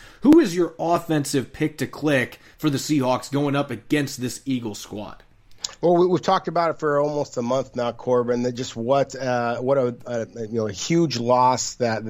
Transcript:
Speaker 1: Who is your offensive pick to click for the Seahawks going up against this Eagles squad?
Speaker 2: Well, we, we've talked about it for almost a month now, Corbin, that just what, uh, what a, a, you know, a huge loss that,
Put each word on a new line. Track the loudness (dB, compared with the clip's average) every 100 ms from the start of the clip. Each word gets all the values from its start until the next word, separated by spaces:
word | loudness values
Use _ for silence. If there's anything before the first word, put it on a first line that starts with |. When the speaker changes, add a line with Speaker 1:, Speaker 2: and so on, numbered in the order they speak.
| -18 2
Speaker 1:
Who | 6 8
is | 6
your | 2 -2 -2
offensive | 0 0 2 0 0 -2 -2
pick | -4 -4 -4
to | -8
click | -4 0 2 0 -6 -20 -4
for | -2
the | -2
Seahawks | 0 0 2 0 -2
going | -2 0 0
up | -2
against | -8 -2 -2 -2 -4
this | -6 -6 -4
Eagles | -4 -4 -10
squad? | -12 -12 -12 -16 -20 _ -20 -12 -12 -2
Speaker 2:
Well, | 2 4
we, | 4
we've | 2
talked | 2 0 0
about | -2 -2
it | 0
for | 0 0
almost | 0 -2 -4 -4
a |
month | -2 -2 -2 -4
now, | -4
Corbin, | -4 0 2 2 0
that | -2
just | -4 -8 -4
what, | 0 2 0 -4
uh, | -2 -2 -2 -2
what | 0 0
a, | 0 -4 -6
a, | -6 -6 -8 -6
you | -4
know, | -4
a |
huge | -4 0 2 2 0
loss | 2 4 4 2 -2 -2
that, | -2 -2 -6